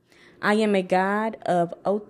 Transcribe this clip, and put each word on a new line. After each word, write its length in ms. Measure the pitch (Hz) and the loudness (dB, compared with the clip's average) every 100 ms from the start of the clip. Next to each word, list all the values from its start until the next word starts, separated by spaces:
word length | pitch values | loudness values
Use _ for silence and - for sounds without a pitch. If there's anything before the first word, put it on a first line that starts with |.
| _ _ - - | _ _ -20 -6
I 140 | 190 214 | 0 2
am 200 | 214 196 | 2 0
a 80 | |
God 540 | 185 185 190 208 220 220 - | 2 0 2 0 -4 -4 -2
of 280 | 180 170 - - | 0 0 -2 -4
o-, 220 | 208 208 | -4 -4